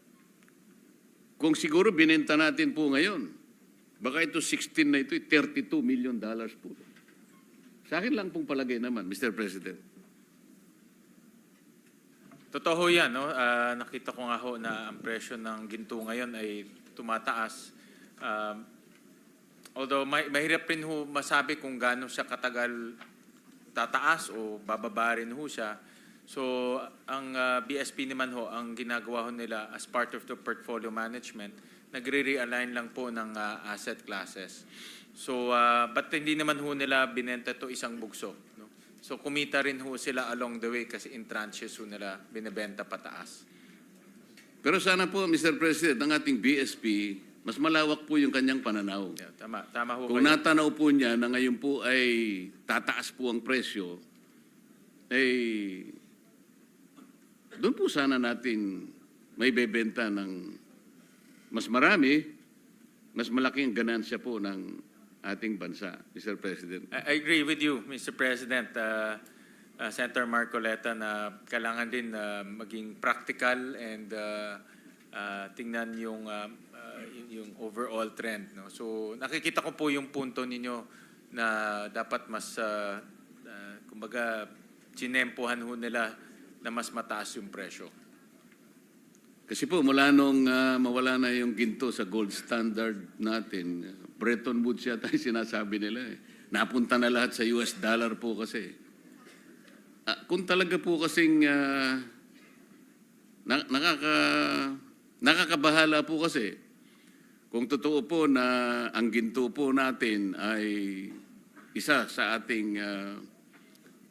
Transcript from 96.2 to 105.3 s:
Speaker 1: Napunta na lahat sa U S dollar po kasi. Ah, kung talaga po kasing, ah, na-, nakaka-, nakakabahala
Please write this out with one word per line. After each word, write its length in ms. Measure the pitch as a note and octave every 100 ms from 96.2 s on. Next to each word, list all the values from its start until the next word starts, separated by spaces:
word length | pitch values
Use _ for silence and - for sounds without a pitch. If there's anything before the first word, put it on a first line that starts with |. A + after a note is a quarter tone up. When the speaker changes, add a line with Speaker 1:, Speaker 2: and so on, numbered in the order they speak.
| - - -
Speaker 1:
Napunta 400 | G#2 A2 B2 A#2
na 160 | B2 A#2+
lahat 240 | A#2+ A#2+
sa 80 | - A2+
U 80 | A#2
S 160 | A2+ F#2+
dollar 320 | G#2 A2+ A#2
po 240 | A2 A#2 G#2
kasi. 320 | A2 A#2+ F2+ - - - - - - - - - - - - - -
Ah, 80 | - -
kung 160 | F3+ F3+
talaga 320 | F#3 F#3 F3
po 160 | E3 E3
kasing, 400 | D#3+ D#3+ E3 D#3 D3
ah, 480 | C#3+ C#3 C#3 C3+ C3 B2 - - - - - - - - - - - - -
na-, 240 | - C3+ C#3
nakaka-, 1120 | C3 E3 D3+ D3+ D3+ D3 D3 D3 C#3+ C#3 C3+ - - - -
nakakabahala 880 | B2+